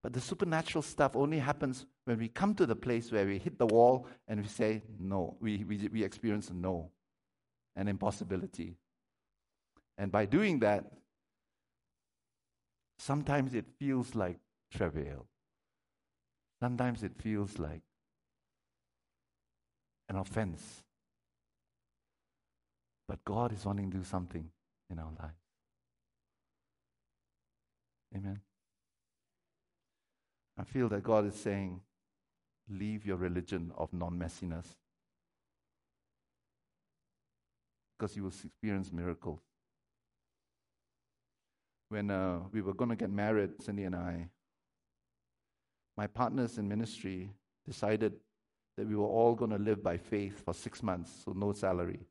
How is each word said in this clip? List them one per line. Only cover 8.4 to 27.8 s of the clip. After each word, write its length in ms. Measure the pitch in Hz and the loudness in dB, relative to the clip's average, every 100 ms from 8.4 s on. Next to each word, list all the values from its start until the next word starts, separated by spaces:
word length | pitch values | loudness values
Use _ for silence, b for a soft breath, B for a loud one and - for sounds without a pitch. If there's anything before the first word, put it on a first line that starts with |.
| 95 - 85 87 _ _ _ _ _ _ _ _ _ _ _ - | -4 -8 -10 -10 _ _ _ _ _ _ _ _ _ _ _ -6
And 120 | 98 | 2
by 160 | 98 101 | 4 6
doing 340 | 147 208 147 | 6 6 6
that, 320 | 107 101 - - _ _ _ _ _ _ _ _ _ _ _ _ _ _ _ _ _ _ _ _ | 6 4 0 -16 _ _ _ _ _ _ _ _ _ _ _ _ _ _ _ _ _ _ _ _
sometimes 560 | - 143 143 143 131 | -2 -2 2 2 2
it 120 | 123 - _ | -2 -4 _
feels 360 | 143 131 120 | 0 0 0
like 240 | 113 90 85 _ _ _ | 0 0 -2 _ _ _
travail. 540 | - 90 76 69 69 60 _ _ _ _ _ _ _ _ _ _ _ _ _ | -2 0 0 -6 -8 -14 _ _ _ _ _ _ _ _ _ _ _ _ _
Sometimes 420 | 123 120 123 117 | -2 2 0 0
it 100 | 101 - | -6 -6
feels 380 | 110 107 98 - | -2 0 -2 -2
like 240 | 76 78 _ _ _ _ _ _ _ _ _ _ _ _ _ _ _ _ _ _ _ _ _ _ - | -6 -6 _ _ _ _ _ _ _ _ _ _ _ _ _ _ _ _ _ _ _ _ _ _ -6
an 60 | |
offense. 720 | 98 92 117 104 80 - - _ _ _ _ _ _ _ _ _ _ _ _ _ _ _ _ _ _ _ _ _ _ - | -4 -2 -2 -2 -4 -12 -18 _ _ _ _ _ _ _ _ _ _ _ _ _ _ _ _ _ _ _ _ _ _ -10
But 160 | 92 | -10
God 280 | - 101 120 | -4 0 0
is 120 | 104 | -2
wanting 260 | 98 101 95 | -2 -2 -2
to 80 | 95 | -4
do 60 | |
something 440 | 92 92 87 87 82 _ _ _ _ | -4 -6 -6 -10 -10 _ _ _ _
in 80 | 85 | -10
our 120 | 80 78 | -10 -10
lives. 160 | 80 82 _ _ _ _ _ _ _ _ _ _ _ _ _ _ _ _ _ _ _ _ _ _ _ _ | -12 -14 _ _ _ _ _ _ _ _ _ _ _ _ _ _ _ _ _ _ _ _ _ _ _ _